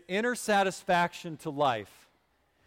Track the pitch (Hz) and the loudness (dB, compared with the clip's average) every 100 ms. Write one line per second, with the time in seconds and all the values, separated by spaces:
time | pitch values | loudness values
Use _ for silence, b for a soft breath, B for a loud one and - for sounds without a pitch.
0 | - 185 240 240 - 202 190 - - 175 | -6 -2 -2 -2 0 2 2 -2 0 2
1 | 175 - 175 151 165 143 143 113 98 - | 2 -2 -12 -10 -8 0 2 2 -4 -16
2 | _ _ _ _ _ _ | _ _ _ _ _ _